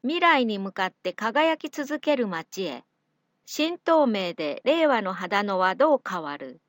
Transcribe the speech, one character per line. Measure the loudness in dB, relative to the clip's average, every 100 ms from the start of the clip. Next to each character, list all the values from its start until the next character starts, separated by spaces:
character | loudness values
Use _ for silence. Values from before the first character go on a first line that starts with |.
未 | -2 2
来 | 4 4 2
に | -2
向 | -6
か | -4 -4
っ |
て | _ -8
輝 | -4 -2 2 2 0
き | -6
続 | -8 -6 -4
け | 0 0
る | 0
街 | -4 -8 -8
へ。 | -8 -8 _ _ _ _ _ _ -12
新 | -4 -2 -2 2
東 | 4 4
名 | 0 -4
で | -4 -6 -2
令 | 0 4 4
和 | 2
の | 0
秦 | -6 -2 -2
野 | 0 2
は | 2 4
ど | 4 4
う | 0
変 | -6
わ | -6 -10
る？ | -12 -16